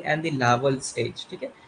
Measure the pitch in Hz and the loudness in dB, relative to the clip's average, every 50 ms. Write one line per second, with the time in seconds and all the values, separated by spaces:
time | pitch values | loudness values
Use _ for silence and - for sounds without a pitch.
0 | - - 151 156 160 165 151 131 127 120 120 123 131 143 135 127 - - - 123 | 0 0 -2 0 0 -2 0 2 4 4 4 4 4 2 2 0 -4 -6 -4 -4
1 | 117 - - - - - - - 254 277 - - - | -4 -4 -4 -10 -14 -14 -10 -10 -10 -10 -12 -14 -20